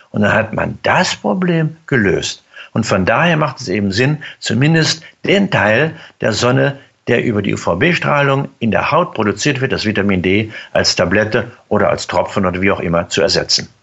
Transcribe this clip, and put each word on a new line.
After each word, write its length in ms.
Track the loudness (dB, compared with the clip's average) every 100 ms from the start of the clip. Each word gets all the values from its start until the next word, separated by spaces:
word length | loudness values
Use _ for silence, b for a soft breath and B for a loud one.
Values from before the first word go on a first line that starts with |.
| B
Und 120 | -2
dann 100 | 2
hat 200 | 2 0
man 260 | -4 -6 -4
das 340 | 0 0 0 -2
Problem 600 | -2 0 0 0 0 -4 -2
gelöst. 560 | 0 2 0 -2 -10 B B B
Und 120 | -4
von 200 | 0 0
daher 320 | 2 2 2 2
macht 240 | 0 -4
es 80 | -4
eben 240 | -2 0
Sinn, 260 | 2 0 0 B B
zumindest 640 | -4 0 2 4 2 -2 B -8
den 260 | 0 0 2
Teil 440 | 2 2 2 0 B B -4
der 120 | -2
Sonne, 460 | 0 2 2 0 -2 B _ -2
der 160 | 0
über 180 | 2 0
die 100 | -2
U-V-B-Strahlung 960 | -2 -2 0 0 0 0 0 2 0 -2 -4
in 100 | -2
der 200 | 0 0
Haut 240 | 0 0
produziert 460 | -2 -2 0 -2 0
wird, 120 | -2
das 120 | -2
Vitamin 380 | -2 0 0 0
D 300 | 2 0 -2 B B
als 220 | -2 0 0
Tablette 540 | 2 2 2 0 -4 B _
oder 220 | 0 2
als 160 | 0 -2
Tropfen 400 | -2 -2 -2 -2
oder 160 | 0
wie 80 | 0
auch 100 | 0
immer 280 | 0 -2 0
zu 120 | 0
ersetzen. 480 | 2 2 2 -2 -4 _